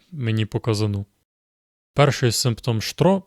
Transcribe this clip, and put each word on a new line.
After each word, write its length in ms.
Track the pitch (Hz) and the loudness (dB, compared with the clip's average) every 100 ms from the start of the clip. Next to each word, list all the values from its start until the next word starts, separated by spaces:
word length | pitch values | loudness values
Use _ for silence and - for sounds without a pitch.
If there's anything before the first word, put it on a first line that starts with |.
| _ | _
мені 340 | 156 117 110 107 | -6 -2 -2 -2
по 140 | 117 | -4
казану. 460 | - 104 107 101 101 _ _ _ _ _ _ _ _ | -2 0 0 -2 -6 _ _ _ _ _ _ _ _
Перший 380 | - 143 - 123 | 2 2 2 0
симптом 500 | - 123 113 - 110 | 0 -2 -2 -2 -4
штро — 420 | - - 165 196 | -4 0 2 2